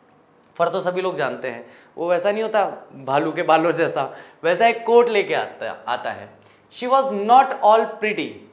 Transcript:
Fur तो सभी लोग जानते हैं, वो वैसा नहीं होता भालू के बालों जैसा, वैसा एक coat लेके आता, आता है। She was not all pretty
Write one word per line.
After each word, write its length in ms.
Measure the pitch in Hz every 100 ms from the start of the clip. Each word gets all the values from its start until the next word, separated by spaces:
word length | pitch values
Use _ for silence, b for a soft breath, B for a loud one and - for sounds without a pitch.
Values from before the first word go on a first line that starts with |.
| _ _ _ _ _ -
Fur 120 | 170
तो 120 | 185
सभी 200 | 175 180
लोग 160 | 185 156
जानते 320 | 135 123 127
हैं, 180 | 117 - B B -
वो 120 | 170
वैसा 220 | 175 196
नहीं 100 | 208
होता 220 | 220 220 185 - - -
भालू 280 | 135 139 160
के 100 | 151
बालों 300 | 151 156 165
जैसा, 440 | - 156 156 135 - B B
वैसा 220 | 160 175 233
एक 200 | 226 226
coat 220 | 233 240
लेके 260 | 208 180
आता, 500 | 147 107 - 110 87 -
आता 220 | 123 123
है। 200 | 101 101 - b b b
She 180 | - 247
was 120 | 269 262 202 208
not 160 | 247 269 262
all 220 | 208 226 220 -
pretty 240 | 214 196 127 104 -